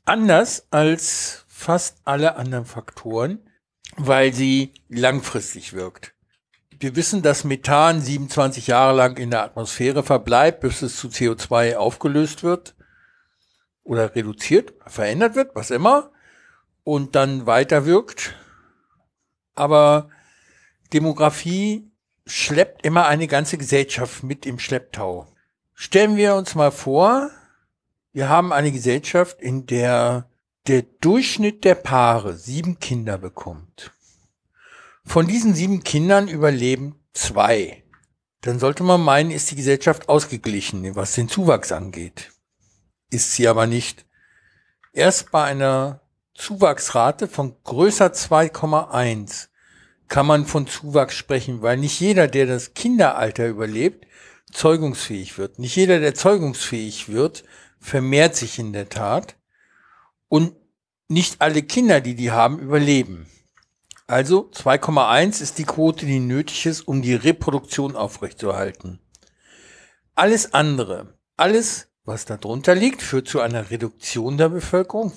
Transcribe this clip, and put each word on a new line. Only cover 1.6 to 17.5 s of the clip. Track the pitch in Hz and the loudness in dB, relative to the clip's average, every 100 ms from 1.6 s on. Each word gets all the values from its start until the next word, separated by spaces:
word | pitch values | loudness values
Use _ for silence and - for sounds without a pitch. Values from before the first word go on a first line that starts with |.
| - 175 - _ | -2 -2 -2 _
alle | - 143 160 160 | -4 0 0 0
anderen | 127 127 120 | -8 -8 -10
Faktoren, | 120 - - 117 113 139 214 _ _ _ _ - - | -14 -18 -16 -8 -4 -4 -6 _ _ _ _ -20 -8
weil | 139 131 135 | 2 4 4
sie | 123 135 135 135 _ _ | 2 0 0 -2 _ _
langfristig | 120 131 135 - 113 - 110 - | 0 0 0 -4 -8 -10 -14 -14
wirkt. | 92 92 - - _ _ _ _ _ _ - | -12 -12 -14 -20 _ _ _ _ _ _ -10
Wir | 135 123 | -6 -4
wissen, | - 208 | -2 2
dass | 151 143 | 2 2
Methan | 147 131 135 143 165 165 | -2 -4 2 4 4 2
siebenundzwanzig | 131 143 139 151 135 131 131 | -4 -6 -4 -2 -2 -2 0
Jahre | 123 135 131 | 4 4 4
lang | 127 127 | 2 0
in | 120 | -4
der | 117 | -4
Atmosphäre | 104 117 110 - 127 139 | -4 -8 -10 -4 -2 -2
verbleibt, | 139 127 113 120 156 165 | 0 0 4 4 4 2
bis | 131 - | -6 -4
es | 127 - | -8 -10
zu | 120 | -12
C | - 120 | -4 -2
O | 113 | -2
zwei | - 120 117 113 | -2 0 0 0
aufgelöst | 107 - 147 147 151 - | -4 -2 -2 0 -2 -4
wird | 175 175 - _ _ _ _ _ _ _ _ _ _ _ | -4 -4 -6 _ _ _ _ _ _ _ _ _ _ _
oder | - 117 110 | -6 -2 -2
reduziert, | 120 107 107 - 185 - _ - | -2 -6 -8 2 2 2 _ -16
verändert | - 107 139 226 254 | -6 -4 0 0 0
wird, | 269 - | -2 -4
was | - | -4
immer, | 127 202 285 294 _ _ _ _ _ _ _ | 0 4 2 0 _ _ _ _ _ _ _
und | - 147 135 139 | -4 -4 0 2
dann | 135 131 | 2 0
weiter | 117 | 2